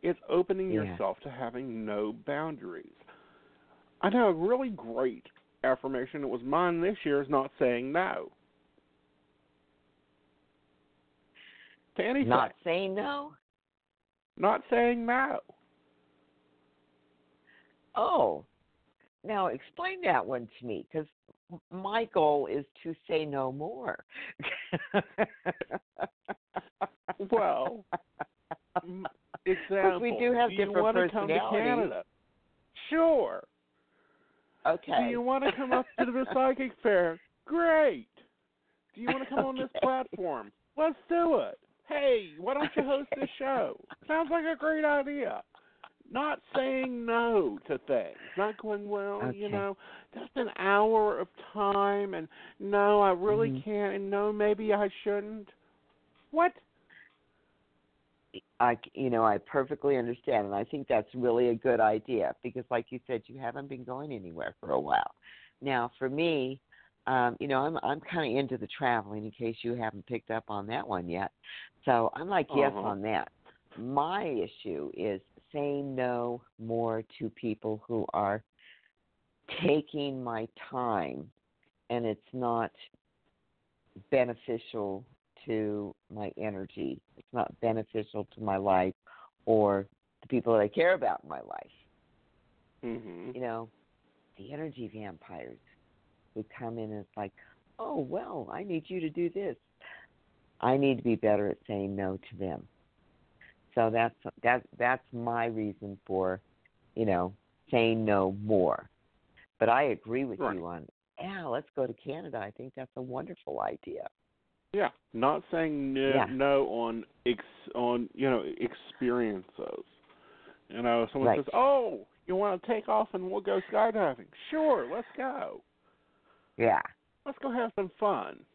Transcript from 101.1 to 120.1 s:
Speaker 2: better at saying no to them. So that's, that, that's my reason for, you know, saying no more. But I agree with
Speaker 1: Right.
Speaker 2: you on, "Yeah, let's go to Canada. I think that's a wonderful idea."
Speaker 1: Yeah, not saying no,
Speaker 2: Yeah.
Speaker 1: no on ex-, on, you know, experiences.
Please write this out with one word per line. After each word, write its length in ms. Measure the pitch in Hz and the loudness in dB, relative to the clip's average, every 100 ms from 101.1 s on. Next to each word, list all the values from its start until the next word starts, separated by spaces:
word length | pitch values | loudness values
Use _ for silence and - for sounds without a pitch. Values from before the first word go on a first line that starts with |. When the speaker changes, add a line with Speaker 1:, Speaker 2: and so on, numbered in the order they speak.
| 110 | 2
Speaker 2:
better 340 | 107 104 101 | 4 4 2
at 80 | - - | -2 -4
saying 280 | 104 98 98 | -4 -2 -2
no 220 | 95 95 | -4 -6
to 200 | - 107 | -10 -8
them. 300 | 95 64 - _ _ _ _ _ _ _ - _ _ - | -6 -6 -10 _ _ _ _ _ _ _ -20 _ _ 0
So 140 | 113 | 2
that's, 260 | 113 117 - - - | 4 0 -2 -16 -2
that, 200 | 117 123 - - | 2 2 -2 -2
that's 260 | 120 131 _ | 0 0 _
my 320 | 120 117 117 117 | -6 -4 -2 -2
reason 520 | 113 107 98 101 98 - | -2 -4 -6 -12 -12 -4
for, 360 | 95 92 95 _ _ _ _ _ - | 0 0 -2 _ _ _ _ _ -2
you 100 | 110 | 2
know, 280 | 90 90 104 _ _ _ | 2 0 -6 _ _ _
saying 320 | 123 113 113 | 2 4 2
no 320 | 107 101 95 98 | 2 2 2 -2
more. 460 | 104 104 87 53 - _ _ _ _ _ _ _ | 2 4 4 0 -6 _ _ _ _ _ _ _
But 120 | 110 | 4
I 140 | 120 | 4
agree 420 | 143 110 107 120 135 | 4 -2 -4 -4 -4
with 140 | 101 | -4
Speaker 1:
Right. 180 | 131 87 | -4 -4
Speaker 2:
you 80 | 85 | -8
on, 200 | 85 76 _ _ - | -10 -14 _ _ -14
"Yeah, 260 | 175 196 160 | -10 -10 -6
let's 240 | 123 - - | -6 -6 -4
go 120 | 127 | -4
to 60 | |
Canada. 460 | 101 - 147 180 123 | -4 -10 -10 -8 -10
I 120 | 101 | -10
think 220 | - 131 - | -12 -16 -14
that's 160 | 131 - | -14 -12
a 40 | |
wonderful 600 | 127 127 160 170 - 67 | -8 -8 -10 -12 -10 -4
idea." 480 | 52 69 - - - _ _ _ _ _ _ | -4 -6 -12 -10 -12 _ _ _ _ _ _
Speaker 1:
Yeah, 160 | 196 160 - _ | 0 0 -2 _
not 300 | 117 131 156 - | 0 2 2 -2
saying 440 | 170 160 147 135 | -2 -2 -2 -2
no, 160 | 135 135 | 0 2
Speaker 2:
Yeah. 120 | 135 107 | 4 2
Speaker 1:
no 420 | 131 139 139 139 | 2 4 4 4
on 380 | 117 117 113 - _ 123 | 0 -2 -4 -8 _ -2
ex-, 180 | 113 - - - | -2 -4 -18 -10
on, 340 | - 120 120 117 | -2 0 0 -2
you 160 | - 135 | 0 2
know, 120 | 120 69 - | 2 0 -4
experiences. 1300 | 117 - - - 123 123 113 98 92 - - - - _ _ | -6 -6 -20 -4 0 2 0 -2 -8 -12 -10 -10 -14 _ _